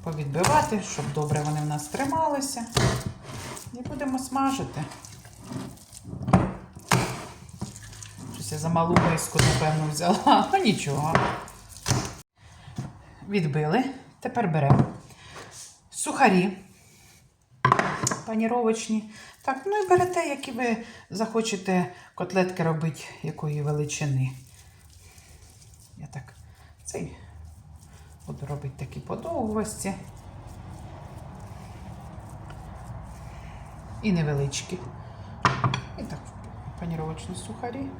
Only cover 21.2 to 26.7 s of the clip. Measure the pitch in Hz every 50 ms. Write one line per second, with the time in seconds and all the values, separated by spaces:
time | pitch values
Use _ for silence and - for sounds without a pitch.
21.2 | 226 220 - 226 220 220 - 190 190 - 185 180 180 - - - - - _ -
22.2 | 180 180 - 190 180 185 185 - 165 165 160 156 156 160 151 - - - - -
23.2 | - 156 156 - - 151 147 147 147 147 151 147 151 147 - - 156 147 135 131
24.2 | 131 131 131 - - - - - - - - - - - - - - - - -
25.2 | - - - - - - - - - - - - - - - - - - - 139
26.2 | - - - - - - - - - -